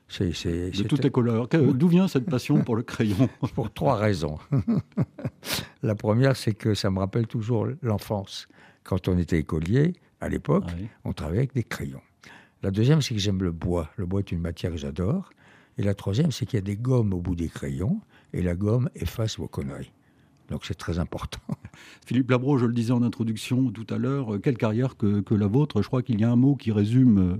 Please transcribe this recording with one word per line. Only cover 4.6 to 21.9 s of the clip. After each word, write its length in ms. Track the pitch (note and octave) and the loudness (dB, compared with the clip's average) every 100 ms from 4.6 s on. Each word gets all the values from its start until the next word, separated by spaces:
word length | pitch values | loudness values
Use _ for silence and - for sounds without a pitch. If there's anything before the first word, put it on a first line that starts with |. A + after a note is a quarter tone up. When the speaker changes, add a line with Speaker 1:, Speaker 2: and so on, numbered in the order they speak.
| - G#3 - - - - - - - - - - | 2 -2 -2 -4 -4 -4 -12 -10 -8 -6 -8 -6
Speaker 1:
La 120 | A#2 G#2+ | -2 0
première, 400 | G#2+ A2 C3+ C3 | 2 4 4 2
c'est 180 | - | -2
que 200 | G2+ A2+ G2+ | -2 0 0
ça 160 | G2+ | 0
me 80 | F#2+ | 0
rappelle 260 | F#2+ A#2+ A2 | 0 -2 -2
toujours 380 | A#2+ G#2+ A#2 G#2+ C#3+ | -4 -2 -2 -2 -4
l'enfance. 640 | A#2+ G2+ - G#2 G2+ - - - - _ | -2 -2 -2 -6 -6 -14 -16 -20 -20 _
Quand 240 | - F#2 - | -4 -2 0
on 100 | F2+ | 0
était 200 | E2+ E2 | 2 0
écolier, 540 | D2 E2 D#2+ B2 D#3+ F3+ _ - | 0 -2 0 2 2 0 _ -12
à 80 | E2+ | -6
l'époque, 360 | D#2 - F3 F2+ | -6 0 0 0
Speaker 2:
Ah 60 | F2 | -8
oui. 100 | G#2+ - F#2 | -10 -12 -10
Speaker 1:
on 80 | |
travaillait 260 | F2+ D#2 F#2 | -8 -4 -2
avec 140 | C3+ B2 | -2 -2
des 80 | |
crayons. 380 | - - C#2+ C2+ _ _ - - - _ | -6 -6 -10 -12 _ _ -20 -20 -20 _
La 80 | G2 | -4
deuxième, 300 | G2 A#2+ D#3 | 2 4 4
c'est 140 | B2+ A2 | 2 -2
que 40 | |
j'aime 200 | G2 F#2+ | -2 0
le 100 | F#2 | -2
bois. 380 | E2 F2+ F2 D#2+ - | -2 -2 -2 -4 -8
Le 100 | F2 | -4
bois 140 | G2 | -4
est 120 | F#2+ | -4
une 100 | F2 | -4
matière 300 | E2+ E2+ F#2 | -6 -6 -6
que 40 | E2 | -6
j'adore. 540 | C#2+ D2+ F2+ F#3 - _ _ - _ - | -8 -2 0 0 -4 _ _ -20 _ -4
Et 40 | |
la 120 | G2+ G2 | -2 -2
troisième, 360 | - G#2 E3 | -2 0 0
c'est 140 | - A2 | 0 -2
qu'il 120 | G#2 | -2
y 40 | |
a 40 | F#2+ | -2
des 100 | G2+ | -4
gommes 380 | B2 B2+ G#2+ | 0 2 2
au 60 | F2+ | 0
bout 120 | F2 E2+ | -2 -4
des 120 | D#2+ | -4
crayons, 520 | - C#2 C#2 G2+ G#3+ - _ _ | -6 -8 -4 -2 -2 -4 _ _
et 80 | - | -2
la 100 | F2+ | -2
gomme 360 | F2 G#2 B2 C3+ - | 0 0 0 0 -4
efface 420 | E2+ - A2 - | -8 -4 -6 -4
vos 80 | - | -10
conneries. 440 | - C#2 - - _ _ _ _ _ - | -8 -8 -8 -14 _ _ _ _ _ -10
Donc 160 | - - | -10 -8
c'est 100 | - | -10
très 240 | - E2+ | -4 -4
important. 400 | D#2+ - - - - - - | -4 -6 -10 -12 -12 -12 -12
<laughs> 340 | - - | -20 -20